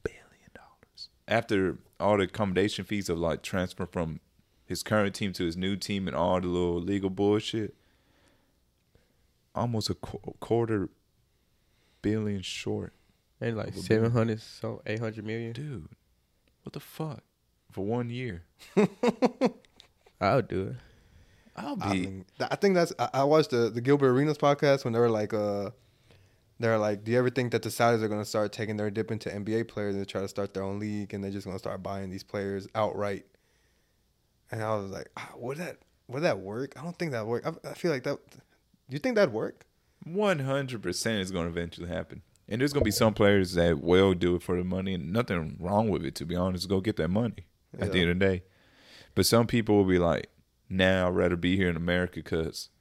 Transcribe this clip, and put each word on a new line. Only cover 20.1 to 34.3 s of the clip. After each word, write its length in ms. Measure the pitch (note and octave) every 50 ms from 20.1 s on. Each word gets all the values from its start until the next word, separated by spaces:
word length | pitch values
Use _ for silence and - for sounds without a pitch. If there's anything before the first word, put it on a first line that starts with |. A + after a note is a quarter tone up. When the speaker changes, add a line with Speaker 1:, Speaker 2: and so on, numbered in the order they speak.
| _ _
Speaker 2:
I 140 | F#2 G2 B2+
would 120 | C3+ G#2
do 200 | - - F#2 F#2+
it. 80 | A2 B2+ B2 - - - _ _ _ _ - - _ _ _ _ - _
Speaker 1:
I'll 200 | - A3 C#4 D4 G#3
Speaker 3:
I 120 | - F#2 G2+
Speaker 1:
be 80 | F#2
Speaker 3:
mean, 240 | F2+ G2 F#2+ F#2+ F#2 _ _
th-, 120 | - C3 -
I 40 | C#3+
think 200 | - - G3+ F#3+
that's, 180 | F3 E3+ D#3+ - -
I, 100 | A#2+ - -
I 100 | C3 C#3
watched 260 | C#3+ D#3 D#3 D3 -
the, 180 | C3 A#2+ A#2 A2+
the 120 | A2 A#2+
Gilbert 280 | A#2+ C3+ C#3+ C#3+ C#3 C3
Arenas 280 | B2 B2+ C#3+ D#3 D3
podcast 460 | - - C#3+ C#3+ C3+ - C#3+ C#3 C3 -
when 100 | B2+ A2+
they 60 | A#2
were 100 | A#2+ A#2+
like, 240 | A2+ G#2+ G#2+ G2+ -
uh, 360 | G#2+ G#2 G#2 G2+ G2+ G2+ G2 - _ _ _ _ _ _ _ - - _ _ _ _ _ _ _ _
they 100 | A#2+ A2+
were 80 | A2+
like, 260 | G#2+ G#2+ G#2+ G#2 G2 G#2+
"Do 80 | A2
you 60 | A#2 B2
ever 100 | B2 B2+
think 220 | B2 C3+ B2+ A#2+
that 120 | A#2+ A2+ -
the 60 | A2+
Saudis 320 | - - A#2+ A#2 A#2+ A2+
are 60 | A2
gonna 160 | G#2+ G#2 G#2 G#2+
start 280 | - - A2 G#2+ G#2 -
taking 240 | - A2 G#2 A2
their 120 | G#2 G#2 G#2
dip 220 | G2+ A2 G#2+ -
into 220 | A2+ G#2+ - - E2
N 100 | G#2 G2+
B 120 | G#2 G#2+ A2+
A 60 | A#2
players 300 | A2+ - G#2+ G#2 G#2 G2
and 120 | G2 G2
try 140 | F#2+ - G2
to 60 | G2
start 260 | G2 - - G2+ G2 -
their 100 | F#2+ G2
own 160 | G2 G2 G2+
league, 340 | G#2+ G#2+ G#2 G#2 G2+ G2 -
and 80 | G2+ G2
they're 80 | G2
just 140 | G2 G2+ F#2+
gonna 140 | G2 F2+ F#2+
start 240 | - - G2 F#2+ F#2
buying 260 | F#2+ G2 G2 G2 F#2+
these 140 | F#2 F#2+ -
players 420 | _ - G#2 G2+ G2 G2 G2 F#2+ - _
outright?" 500 | A2 G#2+ G2+ - F#2+ G#2 G2+ G2+ F#2 - _ _ _ _ _ _ _ _ _ _ _ _ _ _ _ _ _ _ _ _ _